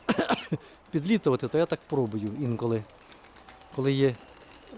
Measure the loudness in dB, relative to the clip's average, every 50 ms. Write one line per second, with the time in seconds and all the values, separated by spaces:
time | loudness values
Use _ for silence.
0 | -2 -2 0 0 0 0 -2 -2 -2 -4 -6 -6 -6 -10 -20 -20 -10 -6 -4 -2
1 | 0 2 2 2 4 2 2 2 0 0 0 0 0 0 -2 -6 -6 -2 -2 0
2 | 0 0 -2 -4 -4 -4 -4 -4 -4 -4 -2 -2 0 0 0 0 -2 -6 -14 -20
3 | -20 -20 -20 -20 -20 -20 -20 -20 -20 -20 -20 -20 -20 -10 -6 -2 0 0 2 4
4 | 2 2 2 -2 -8 -18 -20 -20 -20 -20 -20 -20 -20 -20 -18